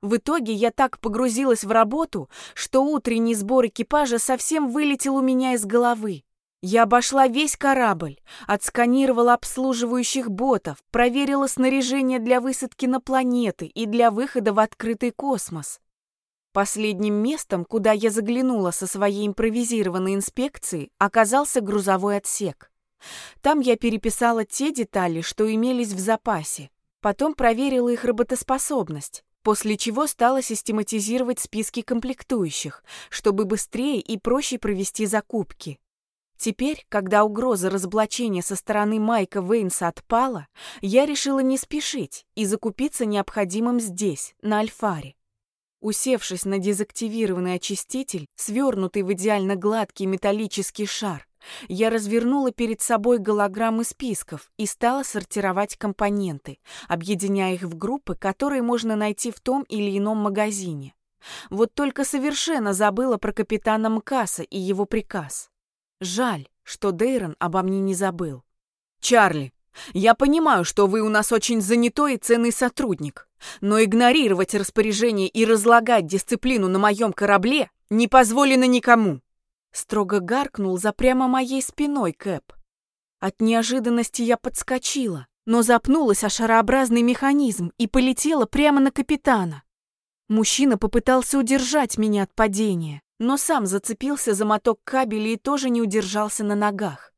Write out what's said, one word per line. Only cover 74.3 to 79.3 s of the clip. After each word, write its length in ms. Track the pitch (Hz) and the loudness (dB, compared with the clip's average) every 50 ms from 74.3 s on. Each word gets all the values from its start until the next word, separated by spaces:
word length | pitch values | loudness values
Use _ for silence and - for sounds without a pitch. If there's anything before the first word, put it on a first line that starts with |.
| 196 175 185 - - | 4 2 0 0 0
распоряжение 720 | 208 196 - - - 220 220 208 196 220 240 226 202 190 185 | -2 -2 -2 2 2 2 2 2 2 2 2 2 0 -2 -2
и 180 | _ 220 226 | _ 2 4
разлагать 600 | 220 226 220 196 233 233 233 233 233 247 220 185 | 4 4 4 6 8 6 6 6 6 2 2 2
дисциплину 640 | 156 175 196 - - 240 - - 247 262 233 196 185 | 2 -2 -4 -2 -2 -4 -2 0 0 0 2 2 2
на 120 | 185 190 | 2 4
моём 340 | 202 208 202 202 226 214 185 | 4 4 4 4 0 -2 0
корабле 560 | - 202 202 202 202 185 226 277 302 240 - _ _ _ _ | 0 2 4 4 4 4 4 2 2 0 -2 _ _ _ _
не 180 | 208 220 240 220 | 2 2 2 6
позволено 580 | - 262 254 208 220 262 285 285 262 262 254 | 6 6 6 6 4 4 4 6 6 6 6
никому», 560 | 254 247 247 - - 240 233 220 196 151 131 _ _ | 6 4 4 6 6 6 6 6 2 0 -2 _ _